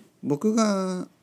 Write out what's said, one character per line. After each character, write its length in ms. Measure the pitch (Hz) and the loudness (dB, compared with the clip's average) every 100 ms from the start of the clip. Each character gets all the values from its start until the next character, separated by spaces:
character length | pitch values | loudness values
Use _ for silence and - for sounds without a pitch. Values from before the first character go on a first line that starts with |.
| - _ | -20 _
僕 300 | 127 143 214 | -4 0 2
が 560 | 226 214 196 185 185 - _ | 2 2 2 -2 -6 -10 _